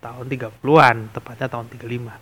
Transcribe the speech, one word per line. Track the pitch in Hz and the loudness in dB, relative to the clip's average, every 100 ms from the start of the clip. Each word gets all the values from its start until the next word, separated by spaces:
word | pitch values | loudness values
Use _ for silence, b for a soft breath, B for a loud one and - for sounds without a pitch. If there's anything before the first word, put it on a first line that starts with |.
Tahun | 117 117 127 | -16 -14 -10
tiga | 135 117 | -8 -10
puluhan, | - 131 156 135 113 110 120 | -8 2 6 6 4 -4 -12
tepatnya | - 120 131 | -14 -8 -8
tahun | 120 117 | -6 -10
tiga | 120 117 | -14 -10
lima. | 120 117 107 | -10 -10 -16